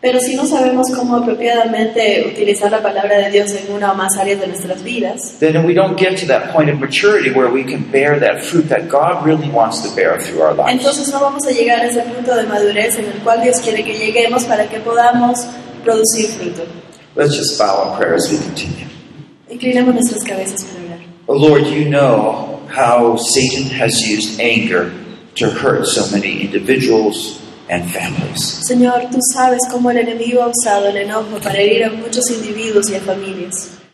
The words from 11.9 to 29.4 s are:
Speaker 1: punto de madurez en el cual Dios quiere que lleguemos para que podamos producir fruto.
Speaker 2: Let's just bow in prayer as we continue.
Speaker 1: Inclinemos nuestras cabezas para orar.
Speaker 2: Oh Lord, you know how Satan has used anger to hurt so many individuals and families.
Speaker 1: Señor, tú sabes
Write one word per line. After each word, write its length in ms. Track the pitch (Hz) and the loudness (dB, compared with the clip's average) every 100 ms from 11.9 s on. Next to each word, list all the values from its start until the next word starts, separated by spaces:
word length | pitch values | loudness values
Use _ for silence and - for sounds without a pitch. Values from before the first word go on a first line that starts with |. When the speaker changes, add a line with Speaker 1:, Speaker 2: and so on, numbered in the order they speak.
| 240 | -2
Speaker 1:
punto 340 | 240 247 247 247 | -4 -6 0 0
de 80 | |
madurez 560 | 214 208 208 208 226 226 | 0 0 0 2 -2 -2
en 60 | 208 | -6
el 160 | 202 | -4
cual 180 | - 226 | 0 2
Dios 180 | 240 247 | 2 2
quiere 200 | 226 214 220 | 0 -4 -4
que 80 | 214 | -4
lleguemos 460 | 214 226 233 247 | -2 0 2 0
para 240 | 247 220 208 | 0 0 -2
que 140 | 220 | -4
podamos 680 | 226 233 240 240 240 247 - - - - 226 | -2 4 4 4 2 0 -6 -12 -16 -6 0
producir 420 | 226 220 226 214 | 2 2 2 -2
fruto. 340 | 185 175 165 170 - - - - - | -4 -8 -8 -12 -14 -20 -20 -12 0
Speaker 2:
Let's 220 | 147 110 | 0 2
just 200 | 107 - | -2 0
bow 320 | 104 98 98 | 2 2 0
in 80 | - | 0
prayer 180 | 85 85 | 0 2
as 140 | - | 0
we 100 | - | -2
continue. 460 | 85 - 85 - - - - - - - _ | -4 -6 -8 -8 -10 -16 -20 -20 -20 -20 _
Speaker 1:
Inclinemos 440 | 247 254 247 247 | -6 -2 2 2
nuestras 280 | 240 240 214 - | 2 0 -2 -6
cabezas 400 | 190 190 196 - | -6 -6 -8 -10
para 180 | 180 | -12
orar. 160 | 175 - - - - | -14 -14 -16 -20 -2
Speaker 2:
Oh 80 | 143 | 4
Lord, 300 | 151 143 147 | 6 6 4
you 180 | 151 147 | 0 0
know 760 | 143 135 110 110 110 - - - | 4 4 4 2 -2 -8 -12 -10
how 480 | - 123 120 117 110 | 0 4 4 4 2
Satan 540 | - 131 127 127 - - | 0 0 0 -2 -4 -2
has 220 | 113 - | 0 0
used 360 | 107 107 - - | -2 -2 -4 -2
anger 500 | 117 110 101 90 87 - - - - - | 0 0 0 0 -2 -6 -16 -18 -14 -4
to 140 | 113 | -2
hurt 380 | - 135 123 110 | 0 0 0 0
so 180 | - 98 | 0 0
many 300 | 101 98 98 | -2 -2 -4
individuals 960 | 101 101 98 131 120 113 110 - - - - - - | -4 -4 0 0 4 2 2 -2 -8 -12 -18 -20 -6
and 200 | 90 87 | -6 -4
families. 720 | - 90 - - - - - - | -6 -6 -6 -6 -6 -8 -6 -2
Speaker 1:
Señor, 420 | 247 247 247 247 | 2 4 2 0
tú 100 | 247 247 | -2 -2
sabes 260 | 262 | 2